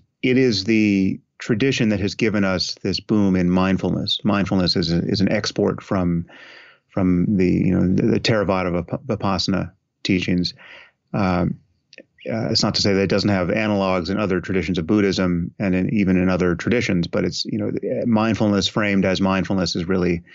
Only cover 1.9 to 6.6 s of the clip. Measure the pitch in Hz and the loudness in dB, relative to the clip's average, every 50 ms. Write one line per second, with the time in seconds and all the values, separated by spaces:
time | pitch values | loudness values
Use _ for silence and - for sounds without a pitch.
1.9 | 107 95 98 101 - - 120 110 95 107 98 95 95 90 - - - - - 101 | 0 0 -2 -4 -2 -2 -2 0 2 2 0 0 0 -2 -2 -4 -8 -6 -6 -4
2.9 | 90 - - - 113 107 101 98 92 92 90 87 90 92 92 95 95 92 95 92 | -4 -4 -4 0 0 2 2 4 2 2 2 2 2 2 2 2 0 0 0 -2
3.9 | 87 87 - 101 - - - 107 101 101 95 90 104 95 90 87 - 101 87 80 | -2 -2 -4 -4 -6 -2 -2 -2 0 0 0 0 0 0 0 0 0 -2 0 0
4.9 | 85 85 82 - 98 98 95 - - 107 104 - - - 101 101 - - - - | 0 0 0 0 0 0 0 0 0 -2 -2 -4 -2 -2 0 0 -2 -4 -6 -4
5.9 | 107 95 90 87 85 85 85 - - - - - - - | -2 -2 0 0 0 -2 -4 -6 -14 -20 -20 -20 -20 -20